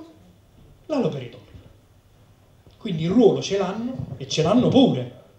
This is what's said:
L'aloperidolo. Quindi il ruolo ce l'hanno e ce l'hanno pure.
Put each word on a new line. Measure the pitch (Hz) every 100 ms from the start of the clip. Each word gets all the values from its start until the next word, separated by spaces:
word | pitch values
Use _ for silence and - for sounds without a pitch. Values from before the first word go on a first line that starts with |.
| - - - _ _ _ - - -
L'aloperidolo. | 294 180 135 120 - - - - _ _ _ _ _ _ _ _ _ - -
Quindi | 220 160
il | 165
ruolo | 220 208 135
ce | - 196
l'hanno | 180 214 240 - - -
e | -
ce | -
l'hanno | 170 240 190
pure. | 233 240 135 123 - -